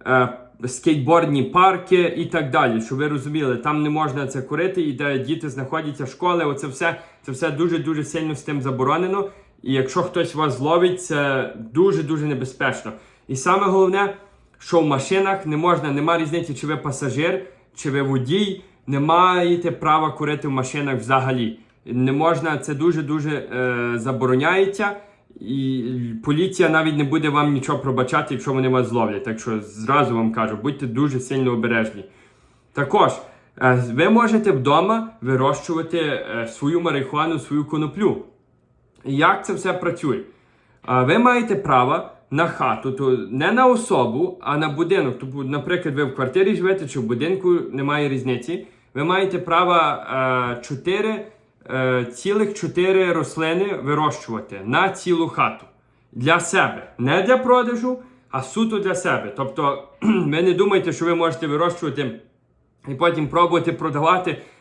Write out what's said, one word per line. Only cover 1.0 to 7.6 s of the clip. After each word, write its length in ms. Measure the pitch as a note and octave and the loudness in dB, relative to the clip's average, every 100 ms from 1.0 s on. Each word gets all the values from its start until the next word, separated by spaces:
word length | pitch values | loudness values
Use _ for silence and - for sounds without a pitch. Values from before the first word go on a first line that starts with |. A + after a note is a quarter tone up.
| B2+ E3+ D#3 C#3+ | 4 4 4 2
парки 720 | C3 F3+ F#3 F3+ F3 F3+ E3+ - | 2 4 4 4 2 4 4 0
і 100 | E3 | -4
так 240 | E3+ D3 | -2 0
далі, 300 | D#3 C3 A2+ | 2 2 2
щоб 180 | A2+ C3 | -2 -2
ви 100 | D3 | -2
розуміли, 480 | D3 B2+ D3+ C#3 A#2+ | -2 -4 -2 0 -2
там 260 | D3+ D3+ | -2 0
не 80 | D3+ | 0
можна 360 | D3+ D3+ C3 B2+ | 0 -2 -2 -6
це 160 | C#3 | -6
курити, 400 | - - - F3+ | -6 -2 -2 0
і 100 | D3+ | -2
де 260 | B2+ C#3+ C3 | -2 -2 -2
діти 320 | A#2+ D#3+ D3+ | -2 -4 -6
знаходяться, 560 | C3 C3 D#3+ D3 C#3 C3 | -8 -6 -6 -6 -8 -10
школи, 380 | - F3+ E3+ | -4 0 0
оце 220 | D3+ C#3 D3 | 0 -2 -6
все, 340 | B2+ E3+ E3 - - | -4 -4 -4 -10 -16
це 100 | - | -12
все 180 | B2+ E3 | -4 -2
дуже-дуже 540 | D3 | 0